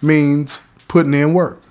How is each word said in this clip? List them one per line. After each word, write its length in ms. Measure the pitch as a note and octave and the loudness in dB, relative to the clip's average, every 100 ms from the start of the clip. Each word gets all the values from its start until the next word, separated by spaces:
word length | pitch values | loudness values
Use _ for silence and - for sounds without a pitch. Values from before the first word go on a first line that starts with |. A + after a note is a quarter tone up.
means 600 | D3+ D3+ C#3+ D3 C#3+ - _ _ - | 0 2 2 -2 -4 -12 _ _ -2
putting 260 | E3+ D3 | 0 2
in 200 | C#3+ D3+ | 0 0
work. 300 | F3 D3+ - _ | 0 -2 -8 _